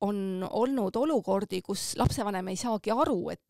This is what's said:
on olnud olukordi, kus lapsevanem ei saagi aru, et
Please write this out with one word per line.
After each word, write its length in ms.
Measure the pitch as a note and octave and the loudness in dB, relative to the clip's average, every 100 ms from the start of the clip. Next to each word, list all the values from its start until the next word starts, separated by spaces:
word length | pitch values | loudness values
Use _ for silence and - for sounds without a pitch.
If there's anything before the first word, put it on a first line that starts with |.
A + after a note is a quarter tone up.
on 460 | G3 G3+ F#3+ F#3 F#3 | -2 0 -2 -4 -2
olnud 500 | - B3+ C4+ G3 A3+ | 0 0 2 0 0
olukordi, 600 | D4+ C#4 - G3 G3+ F#3 | 2 2 2 0 0 -4
kus 340 | - G3+ - - | -4 -6 -4 2
lapsevanem 540 | B3 - G#3 F#3+ F#3 | 2 2 -2 -2 -4
ei 40 | F#3+ | -4
saagi 360 | A#3+ G#3+ - | -2 -2 2
aru, 380 | A3+ D#4 G3+ D#3+ | 4 4 2 -2
et 100 | F3 | -4